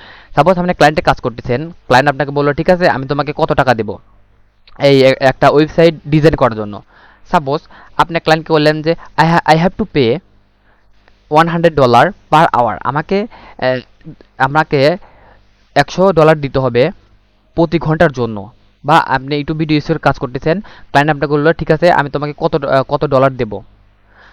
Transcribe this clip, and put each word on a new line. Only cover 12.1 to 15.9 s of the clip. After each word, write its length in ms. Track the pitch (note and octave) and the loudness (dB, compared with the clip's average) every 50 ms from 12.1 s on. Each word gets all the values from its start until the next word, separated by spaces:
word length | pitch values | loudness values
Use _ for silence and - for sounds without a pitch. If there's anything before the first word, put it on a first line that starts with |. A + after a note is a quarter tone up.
| G#3 - _ _ | 0 -6 _ _
per 140 | D#3 D3+ E3 - - A#2 | 2 2 2 2 2 0
hour।" 200 | B2 A2 F#2+ - - | 0 0 -2 -4 -6
আমাকে, 380 | A#2+ C3+ D3 D#3 - F#3+ G3+ | -6 -4 -6 -4 -4 -4 -4
আহ, 580 | G#3 - - - - - - - B2 B2+ B2+ B2+ - - _ _ _ D#3+ C#3 - - _ _ - | -4 -6 -12 -20 -20 -20 -12 -6 -4 -4 -4 -4 -6 -12 _ _ _ -20 -20 -20 -20 _ _ -4
আমাকে 600 | C3 C3+ C#3+ D#3 D#3+ - D#3 C#3 C3 D3+ F3 G3 - - _ _ _ - - _ _ _ _ _ _ _ _ | -4 0 0 -2 -2 0 0 2 2 2 0 -2 -8 -16 _ _ _ -20 -20 _ _ _ _ _ _ _ _
একশো 360 | C#3 C#3+ - | 0 0 0